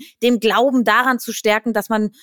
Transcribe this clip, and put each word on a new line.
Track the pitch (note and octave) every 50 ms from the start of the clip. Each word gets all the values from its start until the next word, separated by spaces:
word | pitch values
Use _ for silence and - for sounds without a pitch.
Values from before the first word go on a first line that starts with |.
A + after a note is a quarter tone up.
| - - _ _ -
den | B3 B3 G#3+
Glauben | G3+ A3+ F#3+ G#3 A#3+ C#4+ B3+ C4 A3+
daran | A3 G#3 A#3 B3 C4 B3+ A3+
zu | - -
stärken, | A3 - - A3 G#3 A3 - A#3+ G#3+
dass | G#3+ G3+ -
man | A3+ G#3+ G#3+ G#3 - _